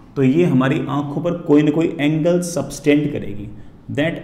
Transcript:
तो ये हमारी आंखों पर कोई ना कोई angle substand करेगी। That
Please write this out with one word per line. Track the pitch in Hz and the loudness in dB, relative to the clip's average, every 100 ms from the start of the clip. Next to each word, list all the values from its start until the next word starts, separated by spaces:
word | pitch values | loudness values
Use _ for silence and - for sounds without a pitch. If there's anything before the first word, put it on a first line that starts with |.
| - - | -10 0
तो | |
ये | 131 156 | 2 4
हमारी | 175 135 131 - - | 4 2 2 0 -4
आंखों | 143 143 160 | -4 -4 -4
पर | 175 | -4
कोई | - - 147 | -4 2 4
ना | 151 | 4
कोई | 151 165 - | 2 0 0
angle | 147 156 170 180 | 0 2 2 0
substand | 175 143 135 - 147 147 143 | 0 -6 -6 -4 2 2 2
करेगी। | - 98 101 107 - - - - | -4 -8 -10 -10 -14 -20 -18 -10
That | 117 160 143 | -4 -4 -4